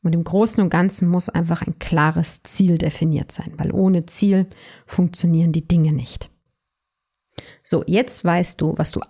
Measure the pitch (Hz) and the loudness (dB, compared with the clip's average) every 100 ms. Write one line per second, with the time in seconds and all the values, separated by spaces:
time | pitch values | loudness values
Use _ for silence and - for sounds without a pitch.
0 | 175 170 165 185 226 226 185 190 190 - | 0 0 0 0 2 2 2 2 0 2
1 | 175 180 - - 165 170 - - - 156 | 0 0 -2 -2 -2 -4 -6 -8 -2 2
2 | 151 160 160 - - - 190 165 165 - | 2 2 -4 -6 -10 0 2 4 0 0
3 | 160 143 143 - 165 156 - - 190 180 | 0 0 -4 -8 -10 -6 -4 0 2 2
4 | 170 - 202 190 190 - - - _ - | 0 0 2 2 0 -6 -20 -20 _ 0
5 | 180 - 170 165 170 160 - 170 156 151 | 0 0 2 2 2 0 0 2 2 0
6 | 123 - - _ _ _ _ _ _ _ | -4 -14 -18 _ _ _ _ _ _ _
7 | _ _ _ - - - - 165 - 190 | _ _ _ -20 -20 -18 -2 -2 0 0
8 | 254 - 175 170 175 - 156 160 151 - | 0 -2 0 2 0 -2 -4 -2 -2 -4